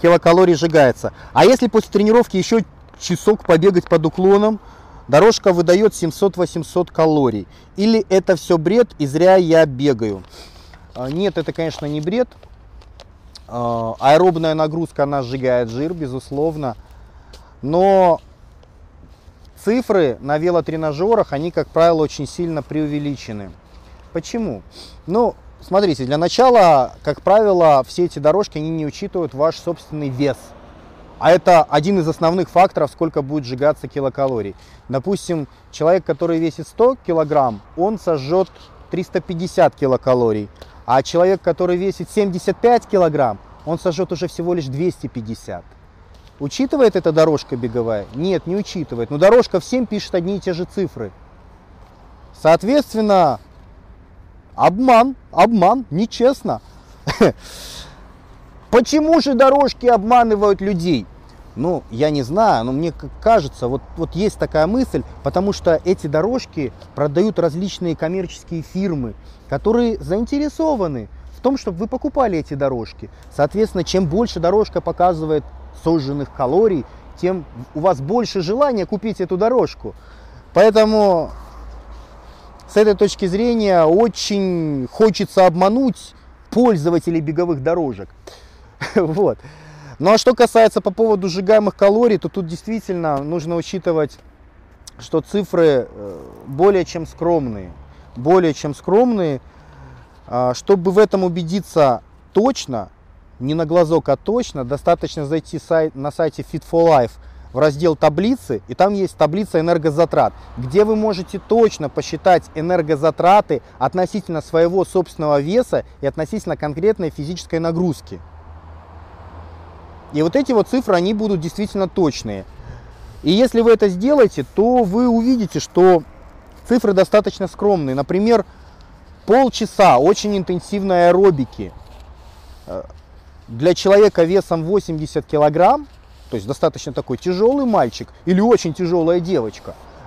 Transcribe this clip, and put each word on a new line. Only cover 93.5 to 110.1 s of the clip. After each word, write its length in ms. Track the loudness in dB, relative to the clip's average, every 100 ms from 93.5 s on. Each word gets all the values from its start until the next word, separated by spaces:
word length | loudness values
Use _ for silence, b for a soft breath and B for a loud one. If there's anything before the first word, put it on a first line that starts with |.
| -6
учитывать, 640 | -6 -6 -2 -2 -2 -6 -20 _ _ _ -20 _ -20 -20
что 220 | -6 -6
цифры, 640 | -4 -4 -2 0 2 2 -2
э, 300 | -10 -16 -16 -18 -20 -12
более 400 | 0 2 2 -2
чем 200 | -8 -12
скромные. 640 | -6 -2 -2 -2 -8 -14 -18 -20 b b -6
Более 380 | 0 2 2
чем 200 | -2 -6
скромные. 680 | -8 -2 0 2 0 -2 -6 b b b b b b b b -8
А, 280 | -4 -2
чтобы 360 | -2 0 0 2
в 80 | 2
этом 240 | 2 2
убедиться 800 | -2 -4 -6 -6 -4 2 2 2 -6 -20 _
точно, 560 | 0 0 -2 -6 -8 -10 -16 -20 -20 _ -10
не 140 | -6
на 120 | -4 0
глазок, 420 | 2 2 0 0
а 80 | -2
точно, 480 | -2 -4 -4 -8
достаточно 600 | -8 -4 -2 -2 -4 -8 -6
зайти 320 | -6 -6 -12
сайт, 360 | -2 -2 -2
на 180 | -4 -8
сайте 300 | -4 -4 -4
Fit 200 | -10 -12 -4
for 160 | 2 4
Life – 260 | 4 2 -4 b b b
в 60 | 0
раздел 380 | 0 2 -2 2
«Таблицы», 640 | 0 0 -2 -2 -4 -8 -6
и 60 |
там 200 | -2 0
есть 220 | 0 -4 0
таблица 420 | -2 0 -4 -2
энергозатрат, 720 | 0 0 0 0 0